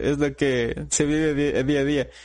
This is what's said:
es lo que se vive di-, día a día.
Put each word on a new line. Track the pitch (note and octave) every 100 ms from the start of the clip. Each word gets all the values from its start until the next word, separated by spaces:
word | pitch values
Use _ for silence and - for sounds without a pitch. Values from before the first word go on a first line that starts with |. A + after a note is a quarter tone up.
es | A2+ C#3+
lo | D3
que | C#3 C#3+ B2+ A#2 - D3+
se | - D3
vive | D3+ D#3
di-, | C#3+ D3 A2
día | C3+ D3
a |
día. | C#3 D3 A#2+ -